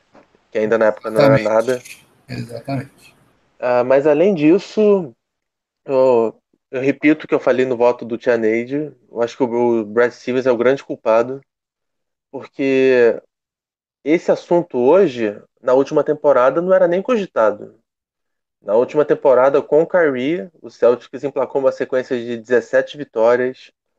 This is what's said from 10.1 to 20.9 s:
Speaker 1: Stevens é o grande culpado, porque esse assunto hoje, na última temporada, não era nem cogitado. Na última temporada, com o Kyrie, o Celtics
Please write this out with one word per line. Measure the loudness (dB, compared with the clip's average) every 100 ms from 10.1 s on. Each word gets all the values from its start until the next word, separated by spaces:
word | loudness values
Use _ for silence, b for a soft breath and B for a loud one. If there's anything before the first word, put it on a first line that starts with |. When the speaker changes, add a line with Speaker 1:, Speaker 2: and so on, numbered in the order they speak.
Speaker 1:
Stevens | -4 -6 -2 0
é |
o | 0
grande | 0 -2
culpado, | -6 -6 0 0 0 -8 -16 _ _ _ _ _ _ _ _
porque | -18 -14 -6 -2 2 2 4 2 0 -8 _ _ _ _ _ _ _
esse | -2 -2 0
assunto | -4 0 -2 -2 0
hoje, | 4 4 2 -2 -6 -6 -18 _
na | 0
última | 0 2 -2
temporada, | -2 0 2 2 2 0
não | 0
era | 2 2
nem | 0
cogitado. | -2 -4 -2 0 0 0 -10 _ _ _ _ _ _ _ _ _
Na | -2
última | -2 0 -2
temporada, | 0 0 2 4 4 0
com | 0 0
o | 2
Kyrie, | 0 0 -2 -4 -6 -8 _
o | -20
Celtics | 0 0